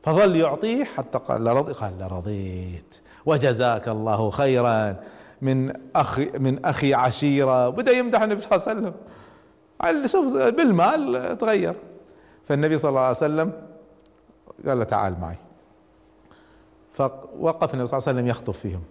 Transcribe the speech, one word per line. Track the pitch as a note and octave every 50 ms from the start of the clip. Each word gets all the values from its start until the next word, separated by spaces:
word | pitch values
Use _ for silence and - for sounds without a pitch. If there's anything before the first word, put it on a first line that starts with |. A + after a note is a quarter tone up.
فظل | - D#3 D#3 F3+ G#3 G3 F3
يعطيه | D#3+ E3 D3+ C#3 D3+ - A3 A#3 C4 C#4+
حتى | - - - C3 - - B2
قال: | - - B2 A2+ A2+
"رضي-"، | A#2 A#2+ C3+ D3+ D3+
قال: | C3+ - A2 G2+ F#2 F#2 F#2+ F#2
"رضيت، | F#2 F2+ F2 G#2 G#2 G2 G2 F#2+ F2+ F2+ F#2 F2+ F2 E2 - _ - - _ - - - -
وجزاك | D3+ D#3+ C#3 B2 C3+ B2 G#2+ B2 A#2+ A#2 G#2+ - A#2+
الله | A2 G#2+ A2 A2 G#2+ G2+ A2+ G#2
خيرا، | - - C#3+ C3+ C3 B2 A#2+ A#2+ A2+ A2 A2 G#2 F#2+ F#2 - - - - - - - _
من | C3+ C3+ C3 C3 C3 C3+ - - - - -
أخي، | C3 - - - C3+ C#3+ - - C#3
من | C3+ C3+ C3 - -
أخي | F3 C#3 - D3+ C#3 C3+
عشيرة." | B2 B2+ B2+ A#2+ - D3 C#3+ C#3 C#3 C#3 C3 B2+ B2+ B2 B2
بدأ | C#3+ G#3 B3 A#3
يمدح | B3 B3+ B3 A#3+ A3+ G#3+
النبي | A3 G#3+ G#3 G3+
صلى | G#3 - G#3
الله | F3+ - -
عليه | E4 D#4+
وسلم. | A#3+ F#3 D#3+ - - - - - - - - - _ _ _ _ _ _ _ _
قال: | - E4+ E4 D4 C#4 A#3+
"شوف، | - G4 D4+ C4 B3+
بالمال | C4+ C4 A#3+ A#3 D4+ E4+ B3+ G3 E3+ E3+ G#3 D#4 D#4 C#4+ C4 A#2+ B2+ B2+ - - -
تغير." | A#3 A3 A3 G3 F3 E3 F3+ - - - - - - - - - _ _ - _ _ -
فالنبي | D3 C#3+ D3+ D#3 D#3 D3
صلى | D#3 D3
الله | C3+ C3
عليه | B2+ C3
وسلم | A#2+ - D#3+ D3 D3+ D#3 D#3+ - D#3+ - - - - - - _ _ _ _ _ _ _ _ _ _ _ _ - - - -
قال | - C3+ B2
له: | A2
"تعال | - A2 G#2 G#2 F#2+ F2+ E2+
معي." | F2 E2 E2+ - - - - _ _ _ _ _ _ _ _ _ _ _ _ _ _ _ - _ _ _ _ _ _ _ _ _ _ _
فوقف | - - C#3 C3 - - - - - - - D#3+ E3 E3 E3+ - -
النبي | C3 B2
صلى | A#2+ C3+ C3+
الله | A#2+ C#3+
عليه | C3 B2
وسلم | A#2+
يخطب | B2 A#2 - - -
فيهم | F#2+ - - G2+ F2+ F2+ E2 -